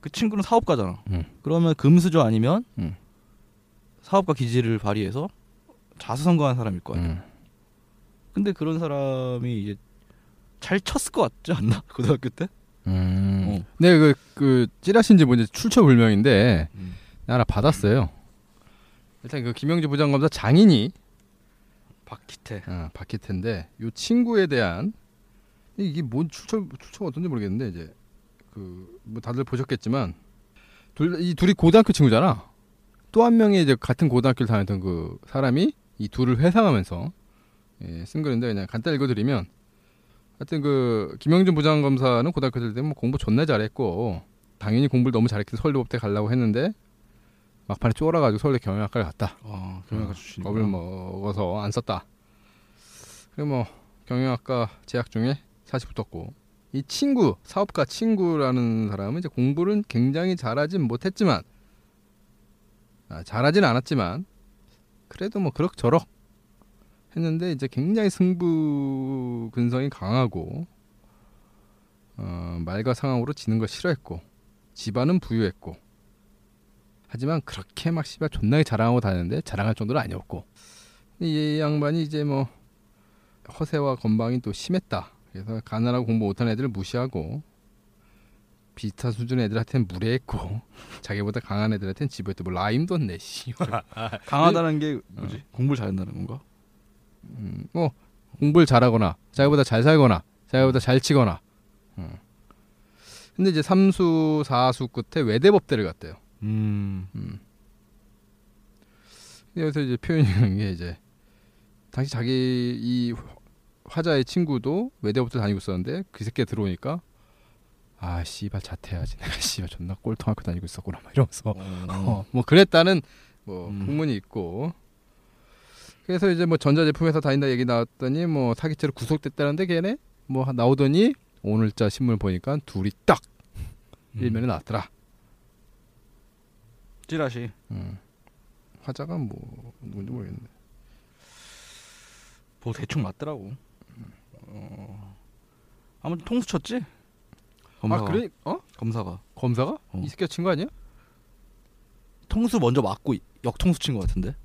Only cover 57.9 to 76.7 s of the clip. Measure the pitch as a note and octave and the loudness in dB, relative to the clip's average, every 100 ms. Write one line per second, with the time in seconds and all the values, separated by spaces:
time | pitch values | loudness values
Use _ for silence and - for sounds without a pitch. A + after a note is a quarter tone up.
57.9 | - A3+ G#3+ F3+ D#3 C3+ B2+ A#2+ A2 G#2+ | -2 -2 0 0 0 0 0 0 0 -2
58.9 | G2+ G2 D3+ F3 - B2+ C#3+ F3+ G#3 G#3 | -4 -6 -6 -8 -2 0 0 0 0 -2
59.9 | A#2 B2 C#3+ F3+ F3+ A2 B2 D3+ F#3+ C3 | 0 0 0 -2 -2 -4 -2 -2 0 -2
60.9 | A#2+ F#3+ F#3 G3 A2 - _ _ _ _ | -2 -6 0 2 2 -2 _ _ _ _
61.9 | _ _ _ _ _ _ _ _ _ _ | _ _ _ _ _ _ _ _ _ _
62.9 | _ _ D#2 F2+ A2 C3+ F3 F3 A#2+ - | _ _ -16 -8 0 2 4 4 2 0
63.9 | C#3 F#2 A2 F#3+ _ _ _ _ _ _ | -2 0 -4 -10 _ _ _ _ _ _
64.9 | _ _ - F#3+ G#3+ F3 - D#3+ - A#2+ | _ _ -10 -8 -4 -4 -2 -4 0 0
65.9 | D#3+ - _ _ _ _ _ _ _ _ | 0 0 _ _ _ _ _ _ _ _
66.9 | _ _ - E3 D#3+ F3+ D3 C3+ - D3+ | _ _ -6 -2 -2 -4 -4 -6 -4 0
67.9 | A3 G#3 - F3+ F3+ F3 D#3+ D#3 C#3+ C#3 | 2 0 2 2 2 0 2 0 0 -2
68.9 | C3+ C3+ C3+ B2 A#2+ A2+ B2 A#2+ B2+ C#3 | -4 -4 -6 -6 -6 -6 -2 0 0 -4
69.9 | - F#2 A#2+ B2 F2+ E2 C3+ F3 _ _ | -6 -2 0 0 -2 -8 -10 -12 _ _
70.9 | _ _ _ _ _ _ _ _ _ _ | _ _ _ _ _ _ _ _ _ _
71.9 | _ _ - G2 F2 F2 E2+ E2 F#2+ A2+ | _ _ -12 -10 -8 -8 -8 -6 -4 -4
72.9 | B2 C#3 B2+ B2 D3 - A2+ G#2+ - F3+ | -4 -2 -2 -4 -6 -2 -2 -2 -4 -4
73.9 | D#3 - F2 - _ _ _ _ - - | -4 -6 -16 -16 _ _ _ _ -12 -6
74.9 | G#2+ C3+ F3+ - A2+ G#2 - - E2 _ | -2 2 0 0 -2 -2 -2 -16 -18 _
75.9 | _ _ _ _ _ _ _ _ | _ _ _ _ _ _ _ _